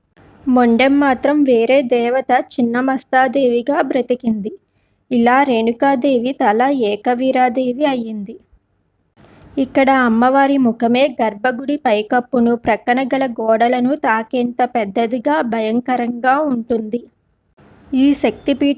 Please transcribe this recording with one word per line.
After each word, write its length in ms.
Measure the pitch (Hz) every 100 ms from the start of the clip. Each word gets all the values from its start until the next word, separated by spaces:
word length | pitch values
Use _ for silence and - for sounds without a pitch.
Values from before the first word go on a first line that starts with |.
| _ _ - _ 269
మొండెం 520 | 247 233 233 269 285
మాత్రం 440 | 277 247 277 302
వేరే 380 | 269 226 233 269
దేవత 500 | 247 247 233 262 254 254
చిన్నమస్తాదేవిగా 1400 | - - 233 240 262 262 - 262 262 277 254 240 240 311
బ్రతికింది. 720 | 269 262 240 247 233 214 208 381 _ _ _ _ -
ఇలా 300 | 247 233 262
రేణుకాదేవి 920 | 277 226 226 233 277 269 285 247 247
తల 300 | - 233 220
ఏకవీరాదేవి 1200 | 269 277 208 208 247 247 262 254 254 254 254 247
అయ్యింది. 520 | 302 254 226 214 202 - _ _ _ _ _ _ _ _ - - - 285
ఇక్కడ 320 | 254 269 269
అమ్మవారి 680 | 262 240 226 254 277 277 277
ముఖమే 580 | 240 226 233 247 285 247
గర్భగుడి 540 | 220 208 254 240 277 294
పైకప్పును, 800 | 247 208 214 247 247 247 233 233
ప్రక్కన 460 | 254 208 - 254
గల 240 | 254 269 262
గోడలను 680 | 226 220 220 240 254 247
తాకేంత 640 | 294 262 220 220 254 240 240
పెద్దదిగా, 800 | 247 240 202 233 226 247 285 311
భయంకరంగా 1000 | 240 226 220 233 254 247 240 240 254 277
ఉంటుంది. 680 | 302 240 226 226 214 240 - _ _ _ _ _ - _ -
ఈ 200 | 262 277
శక్తిపీఠ 640 | 277 226 220 - 262 285